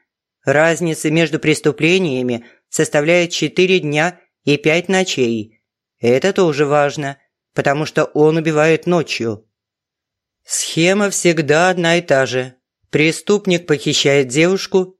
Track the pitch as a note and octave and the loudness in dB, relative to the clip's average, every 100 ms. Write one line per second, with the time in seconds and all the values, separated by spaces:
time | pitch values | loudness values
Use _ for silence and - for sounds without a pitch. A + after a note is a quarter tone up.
0 | _ _ _ _ - C#3+ E3 D#3+ E3+ D3+ | _ _ _ _ 0 2 2 0 -2 -4
1 | D#3 D#3+ D#3+ D#3 D3+ D3+ D3+ C#3 D#3+ F#3+ | -2 0 0 -2 -2 0 0 0 0 0
2 | F3 B2+ B2 A#2 - _ _ - D#3 D3+ | 0 -2 -4 -6 -8 _ _ -4 -2 0
3 | D3+ F3 E3+ - D3+ - F3+ F#3 D3 D3 | 2 0 0 -4 -4 0 2 0 0 -2
4 | E3+ F3 _ _ - C#3+ D3+ E3 E3+ F#3+ | -2 -4 _ _ -2 0 0 0 0 -2
5 | F#3 - A#2 A2+ G#2+ _ _ _ _ _ | -2 -2 -2 -2 -8 _ _ _ _ _
6 | A#2 C3 - - F3 C#3 D3 D3 C#3+ C#3+ | 0 2 0 2 0 2 0 2 0 -2
7 | C#3 C#3 _ _ _ - C#3+ C#3+ D3+ - | -10 -12 _ _ _ -4 -2 -2 -2 -2
8 | - D3 D3+ D#3+ D#3+ D3+ D#3+ D#3 F3 F3 | 0 2 2 2 0 2 2 2 0 -2
9 | C#3 - A2+ G#2 _ _ _ _ _ _ | -2 -4 -6 -6 _ _ _ _ _ _
10 | _ _ _ _ - - - D#3+ F3 G3 | _ _ _ _ -10 -8 -4 0 0 2
11 | G3+ - F3 E3 C#3+ D#3 F3+ F3+ E3 E3+ | 0 0 0 0 2 2 2 0 0 0
12 | E3+ C3+ C3 B2+ B2+ - _ _ _ D3 | 2 0 0 -2 -6 -10 _ _ _ 0
13 | D#3 D3+ - G3+ G3 E3+ E3+ D3 D#3 C#3+ | 0 0 -2 -2 0 -2 -2 -2 -2 0
14 | C#3+ C#3 B2+ C3+ F3 F#3+ - F#3+ F#3 | 2 2 2 0 0 0 -2 -2 -2